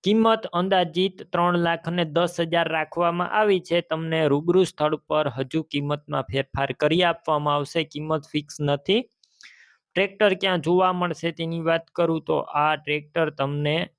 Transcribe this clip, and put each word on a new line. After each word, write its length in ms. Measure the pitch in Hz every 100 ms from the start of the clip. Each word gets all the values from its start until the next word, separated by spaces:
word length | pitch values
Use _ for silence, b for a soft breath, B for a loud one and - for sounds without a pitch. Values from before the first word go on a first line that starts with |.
કિંમત 420 | 190 220 226 220 -
અંદાજિત 760 | 170 185 185 175 160 190 190
ત્રણ 340 | - 170 175 175
લાખ 300 | 170 170 165
અને 180 | 175 160
દસ 300 | 156 175 -
હજાર 300 | 165 170 160
રાખવામાં 640 | 160 156 - 170 175 180
આવી 280 | 208 214 190
છે. 220 | - 170
તમને 460 | 170 160 160 160 151
રૂબરૂ 360 | 143 165 175
સ્થળ 320 | 180 - 151 151
પર 340 | _ 151 147
હજુ 340 | 120 131 160
કિંમતમાં 580 | 156 143 143 147 147 143
ફેરફાર 500 | 131 135 135 - 139
કરી 320 | 131 151 165
આપવામાં 520 | 175 165 - 151 147 147
આવશે, 280 | 143 170
કિંમત 380 | 156 147 156 156 147
ફિક્સ 300 | 151 147 -
નથી. 400 | 147 143 - 208 254 _ B B B B B B _ -
ટ્રેક્ટર 380 | 196 196 208
ક્યાં 280 | 190 196 180
જોવા 320 | 151 180 185
મળશે 380 | 180 175 160 170
તેની 300 | 165 165 165
વાત 260 | 160 165 165
કરું 340 | - 170 160
તો 160 | 156 156
આ 380 | - 147 151 151
ટ્રેક્ટર 540 | 147 151 151 170 156
તમને 600 | 151 139 147 147 156 175